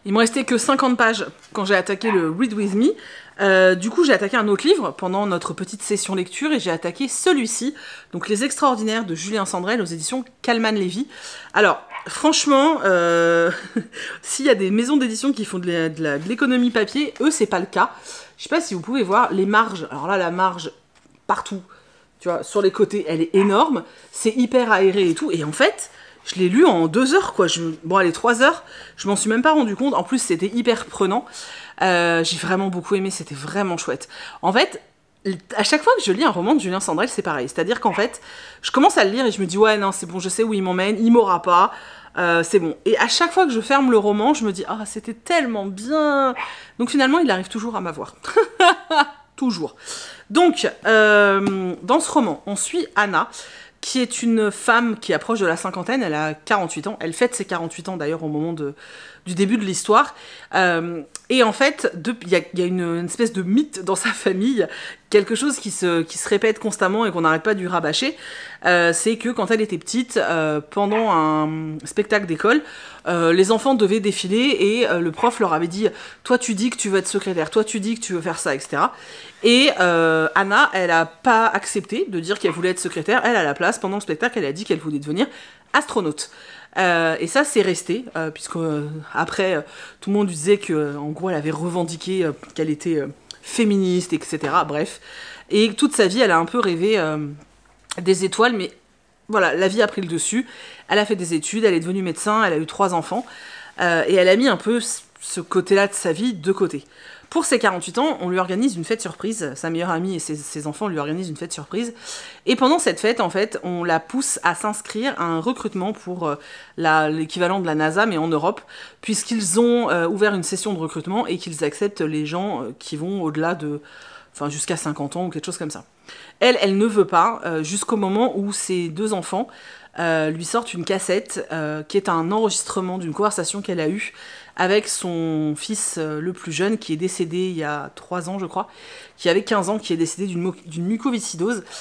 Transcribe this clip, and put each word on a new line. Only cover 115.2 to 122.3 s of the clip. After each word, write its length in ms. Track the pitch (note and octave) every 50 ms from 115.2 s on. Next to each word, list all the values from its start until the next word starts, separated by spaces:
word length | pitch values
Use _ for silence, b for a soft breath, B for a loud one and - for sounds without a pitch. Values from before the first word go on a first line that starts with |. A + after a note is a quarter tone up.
| E3+
un 160 | E3 E3 D#3+
recrutement 540 | D#3+ A#3+ B3+ - - G#3+ - F#3+ F#3 G#3 G#3+
pour, 340 | - - F3+ F3+ F3 E3
euh, 80 | D3+ C#3+ D3 B B B B B B B
la, 340 | - E3 D#3+ D#3 D#3 D#3 D3+
l'équivalent 520 | D#3 D#3+ D#3+ D#3+ - F#3 F3 F3 F#3+ G3
de 40 | F3+
la 80 | E3 D3+
nasa, 320 | D#3 D#3 D#3 D#3 G3 A3
mais 120 | A3+ F3+
en 100 | D#3 D#3+
Europe, 320 | E3 D#3+ D3+ D#3 F#3+ G#3+ - B B B B B B B B
puisqu'ils 640 | - - G#3+ - - - A#3 A3 G3+ D#3+ E3+ A3+
ont, 280 | A#3+ A#3+ A#3+ A#3+ A#3 -
euh, 200 | E3 E3+ E3 E3+
ouvert 240 | G#3+ F#3+ G#3 G#3+ G3+
une 100 | F#3 D#3+
session 300 | - G3 F#3 - G#3+ G3
de 60 | D#3+
recrutement 460 | D#3+ D#3 - E3 - F3+ F#3+ A#3 -
et 120 | - F#3
qu'ils 260 | F3 - F#3 D#3 - E3
acceptent 380 | D3 - - G3+ G3+ G3+ -
les 240 | E3+ D#3 D#3 D3+ D3+
gens, 380 | D3